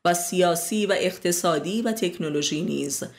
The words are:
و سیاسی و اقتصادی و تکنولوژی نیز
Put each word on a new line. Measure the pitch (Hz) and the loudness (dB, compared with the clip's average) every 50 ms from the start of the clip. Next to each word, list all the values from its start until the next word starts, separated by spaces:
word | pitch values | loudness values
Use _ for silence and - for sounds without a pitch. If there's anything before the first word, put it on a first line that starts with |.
| - | 0
و | 175 175 | 0 2
سیاسی | 175 - - 185 180 180 175 170 170 - - 220 214 208 | 0 0 -2 2 4 4 4 4 2 0 -2 0 0 2
و | 196 190 | 2 2
اقتصادی | - - 180 180 - - 175 175 - - 175 160 147 135 170 208 226 | 2 0 0 -2 -2 -2 0 0 2 2 2 2 0 0 -2 -2 -2
و | 233 226 | 0 -2
تکنولوژی | 220 220 - 175 - - 165 151 147 147 147 - 156 151 | 0 0 -2 -2 -2 -2 -4 -2 -2 0 0 0 -2 -2
نیز | 175 - 143 139 143 143 139 - - - - | -2 -2 -2 -2 -2 -4 -4 -6 -6 -8 -12